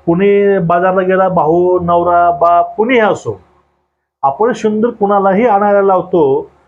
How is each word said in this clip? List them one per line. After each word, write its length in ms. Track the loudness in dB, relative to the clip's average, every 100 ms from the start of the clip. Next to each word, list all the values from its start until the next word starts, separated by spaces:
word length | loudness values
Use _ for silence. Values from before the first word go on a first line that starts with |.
| -4
कुणी 520 | 0 2 2 2 0
बाजारला 440 | 0 0 0 0
गेला, 260 | 0 0 0
भाऊ, 500 | 0 0 0 2 0
नवरा, 480 | 0 0 2 2 2
बाप, 460 | 2 2 2 0 -2
कुणीही 240 | 0 0
असो, 400 | 0 -2 -8 -12 _ _ _ _ _ _ _ _
आपण 300 | -4 -2 -2
सिंदूर 380 | -2 -4 -2 -2
कुणालाही 560 | -2 -2 0 0 0 0
आणायला 360 | 0 0 0
लावतो 680 | 2 0 0 0 0 0 -6 _